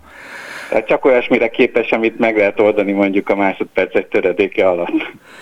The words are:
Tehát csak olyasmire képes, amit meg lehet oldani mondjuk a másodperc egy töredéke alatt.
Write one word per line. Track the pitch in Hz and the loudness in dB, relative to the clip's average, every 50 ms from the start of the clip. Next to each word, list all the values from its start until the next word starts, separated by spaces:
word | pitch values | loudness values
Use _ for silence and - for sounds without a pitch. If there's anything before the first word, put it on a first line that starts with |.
| - - - - - - - - - - - - - - - | -10 -20 -20 -20 -20 -20 -18 -18 -18 -16 -16 -14 -8 -4 -2
Tehát | 110 - | -2 0
csak | - 160 135 - | 0 0 2 2
olyasmire | 147 127 120 - - 127 113 117 113 | 4 2 2 2 2 0 0 0 0
képes, | - - 127 117 - 120 113 - | 0 0 0 2 2 0 -2 0
amit | 127 117 113 113 110 - | 0 0 0 0 0 0
meg | 117 113 110 | 0 0 2
lehet | 107 101 101 101 - | 2 2 2 2 2
oldani | 107 104 107 104 98 98 101 | 2 2 4 2 0 0 0
mondjuk | 98 101 98 95 101 95 - | 0 0 0 0 0 0 0
a | 101 | 0
másodperc | 101 98 98 92 - - - - - 90 - - | 0 0 -2 -2 -2 -6 -6 -2 -2 -2 0 0
egy | 107 92 | -2 -2
töredéke | - - 107 95 92 90 - 101 92 - - 95 92 | 0 -2 0 0 0 0 0 0 -2 0 0 2 2
alatt. | 90 87 85 - - 320 - - - - _ - - - | 2 0 -2 -4 -4 -6 -6 -6 -14 -18 _ -20 -20 -20